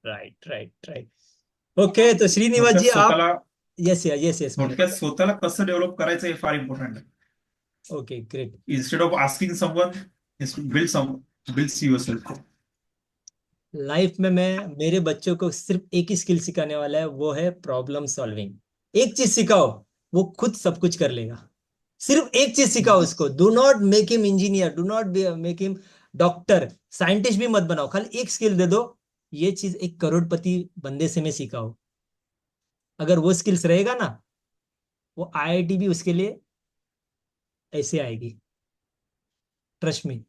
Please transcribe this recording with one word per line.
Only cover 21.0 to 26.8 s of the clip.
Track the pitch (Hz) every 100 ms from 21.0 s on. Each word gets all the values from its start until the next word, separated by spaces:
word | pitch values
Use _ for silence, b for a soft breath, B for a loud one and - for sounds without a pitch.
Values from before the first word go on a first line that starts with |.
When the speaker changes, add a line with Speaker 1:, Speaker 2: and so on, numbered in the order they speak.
| 147
Speaker 1:
लेगा। | 120 113 117 _ _ _ _ _ _
सिर्फ | - 285 262 254
एक | 269 -
चीज | 254
सिखाओ | 233 226 196
उसको, | 165 - 147
do | 135 196 226
not | 269 220
make | 196 208 214
him | 233
engineer, | 202 196 196 196 175 151
do | 180
not | 220 202
be, | 185 185 165
make | 170 170
him | 190 190 B B B 131
doctor, | 175 175 - 185 131 -